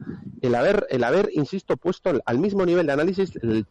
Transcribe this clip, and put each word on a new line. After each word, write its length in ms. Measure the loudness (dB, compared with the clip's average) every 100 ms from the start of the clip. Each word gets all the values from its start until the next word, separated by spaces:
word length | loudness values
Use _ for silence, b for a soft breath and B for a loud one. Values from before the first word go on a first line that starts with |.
| B B B B
el 120 | 0
haber, 320 | 2 2 2 0
el 120 | 0
haber, 280 | 2 2 2
insisto, 440 | 0 -2 -4 -4 -4
puesto 340 | -2 -2 0
al, 120 | 0
al 140 | 0 0
mismo 260 | 0 0 2
nivel 200 | 2 2
de 60 |
análisis 420 | 2 0 0 -2 -2
el, 240 | -2 0 -2